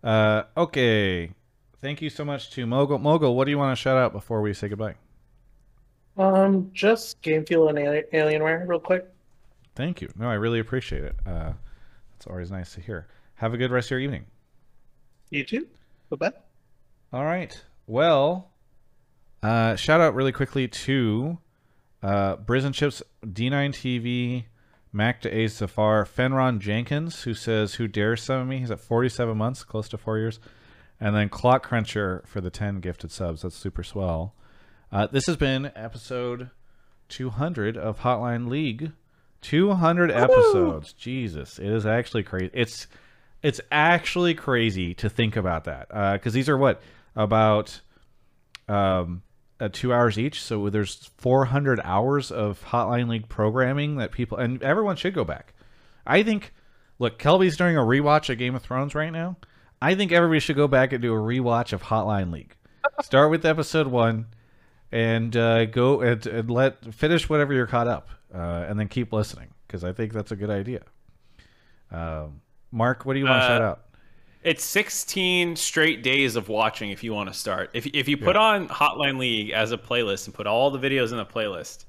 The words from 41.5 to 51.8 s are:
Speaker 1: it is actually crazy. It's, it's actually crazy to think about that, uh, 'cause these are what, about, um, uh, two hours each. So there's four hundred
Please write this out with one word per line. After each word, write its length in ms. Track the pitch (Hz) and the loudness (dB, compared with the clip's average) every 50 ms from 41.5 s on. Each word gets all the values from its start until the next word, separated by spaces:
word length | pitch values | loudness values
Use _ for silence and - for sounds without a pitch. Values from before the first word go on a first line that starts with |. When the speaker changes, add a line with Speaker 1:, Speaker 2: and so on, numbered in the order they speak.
| - - | -12 -8
Speaker 1:
it 100 | - 98 | -4 -2
is 160 | 107 113 104 | -2 0 0
actually 380 | 107 110 120 120 - - 120 98 | 2 0 0 0 -2 -4 -4 -4
crazy. 260 | - - 92 92 92 - | -2 -4 -4 -4 -4 -2
It's, 340 | 131 120 113 - - - - - - _ - _ _ _ _ - - | -2 -2 -2 -4 -14 -16 -18 -20 -20 _ -20 _ _ _ _ -20 -4
it's 200 | - 151 131 - - _ | -2 -2 -2 -2 -6 _
actually 640 | - 151 151 165 175 170 165 - - 175 180 175 165 | 2 4 4 6 4 2 2 -2 -2 0 0 0 0
crazy 600 | - - - 131 120 113 113 98 92 92 85 90 | 0 -2 0 0 2 2 0 0 -2 -4 -4 -6
to 140 | - - 107 | -4 -4 -4
think 280 | - - 117 110 - 113 | 0 0 0 0 0 -2
about 260 | 95 92 85 80 76 | -2 -2 -2 -4 -6
that, 240 | - 76 64 - _ | -8 -12 -12 -12 _
uh, 260 | - 107 101 98 98 101 | -6 -2 0 0 0 0
'cause 160 | - 120 110 | -2 -2 -2
these 160 | 127 135 131 | 0 0 2
are 80 | 147 131 | 2 4
what, 240 | 139 131 107 - - - - - _ _ _ | 4 4 2 0 -4 -20 -20 -20 _ _ _
about, 640 | - 107 104 110 110 110 110 107 107 107 - - - - _ _ _ _ _ _ _ _ _ _ _ _ _ _ - _ - | -2 0 2 4 4 6 6 4 2 0 -2 -10 -20 -20 _ _ _ _ _ _ _ _ _ _ _ _ _ _ -20 _ -2
um, 540 | 104 101 98 95 92 92 90 85 87 90 - _ _ _ _ _ _ _ | 0 2 2 4 2 2 0 -2 -6 -10 -12 _ _ _ _ _ _ _
uh, 80 | - 107 | -8 -8
two 220 | - - - 123 123 | -6 -4 -2 0 4
hours 260 | 120 120 120 104 101 | 4 4 4 4 0
each. 220 | 117 147 151 - | -4 -4 -4 -6
So 280 | - - 117 107 101 104 | -8 -4 -4 -2 -2 0
there's 420 | 98 107 104 98 - - - - _ _ | 0 0 -2 -2 -4 -14 -18 -20 _ _
four 280 | - 127 127 135 139 | 0 2 4 4 4
hundred 340 | 123 127 143 143 135 127 110 | 4 0 0 2 2 0 0